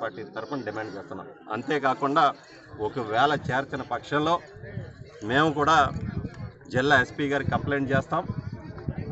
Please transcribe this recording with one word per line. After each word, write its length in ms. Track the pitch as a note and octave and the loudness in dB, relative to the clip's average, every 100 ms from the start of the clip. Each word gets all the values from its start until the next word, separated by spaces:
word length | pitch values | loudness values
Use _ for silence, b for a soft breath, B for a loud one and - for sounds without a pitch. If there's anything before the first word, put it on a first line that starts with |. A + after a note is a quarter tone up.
పార్టీ 200 | A2 A2 G2+ G#2 | -8 -6 -10 -10
తరఫున 260 | A2+ C#3 G#2+ | -6 -6 -6
డిమాండ్ 260 | G#2+ G#2+ F#2+ | -6 -6 -10
చేస్తున్నాం. 300 | - F#2+ - - - | -10 -12 -12 -14 -6
అంతేకాకుండా 720 | A2 C3+ D3 C3 B2+ C#3 D#3+ C#3+ - - - - - | -4 -2 0 2 2 2 4 4 2 -10 -20 -16 -6
ఒకవేళ 520 | G#2+ B2+ G#2+ A2+ C#3+ C#3+ - | -4 -4 0 4 4 2 0
చేర్చిన 340 | B2+ C#3 C#3 B2 | -2 -2 -6 -4
పక్షంలో 420 | A#2 - C#3+ D3+ F3 - - - - - - - - G#2+ | -6 -2 0 2 2 -2 -16 -12 -12 -12 -16 -18 -8 0
మేము 200 | C3+ D#3+ | 4 4
కూడా 260 | C#3+ D3 D#3 C3+ - - - - - - - - | 4 6 6 6 0 -6 -6 -8 -8 -12 -12 -2
జిల్లా 280 | B2 C#3 C3+ | 2 6 6
ఎస్పీ 280 | B2 - C#3+ | 4 0 0
గారికి 220 | C#3 B2+ | 0 0
కంప్లైంట్ 420 | A#2+ C#3+ C#3+ C3 | -2 0 0 2
చేస్తాం, 300 | C3+ - D#3+ F#3 - - - - - - - - | 0 0 -2 -4 -6 -8 -10 -12 -10 -8 -6 0